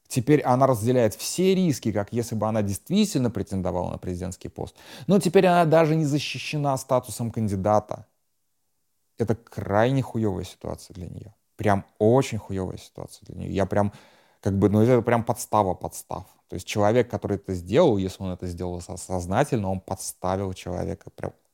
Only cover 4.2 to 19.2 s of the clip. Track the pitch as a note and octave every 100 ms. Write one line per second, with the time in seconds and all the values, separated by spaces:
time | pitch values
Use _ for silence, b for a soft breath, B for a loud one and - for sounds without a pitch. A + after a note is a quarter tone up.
4.2 | F#2 F#2+ - - - - B B - G3
5.2 | E3+ F#3+ F#3 F3 E3 D#3 D#3 D#3+ D3 C#3+
6.2 | - B2+ - D3+ C#3+ C3 - B2+ - -
7.2 | A#2 A2+ G#2+ G2 G2 G#2+ - - - _
8.2 | _ _ _ _ _ _ _ _ _ _
9.2 | A2+ A2+ - - G2 G2+ A#2+ C3+ A#2+ A#2
10.2 | G#2+ F#2 F2 - D#2+ E2 - F#2 E2+ -
11.2 | - _ _ _ G#2 G2 - _ G#2+ B2+
12.2 | C3 A2 - F#2+ F#2 E2+ - - - -
13.2 | - F#2 F2+ F2+ F#2+ G2+ G2+ b b b
14.2 | b b G#2 G2 G#2 G#2+ A2+ B2+ A#2 A#2+
15.2 | A2 A#2 - G#2+ F#2+ F2 F2 - - E2+
16.2 | G2 _ _ F#2+ - A2 G#2 A#2+ A#2+ G#2
17.2 | - G2 - F2+ F2 A#2+ F3 G2+ F#2 -
18.2 | F#2+ F2+ F#2 F2 F2+ F2+ F2+ F#2 - F#2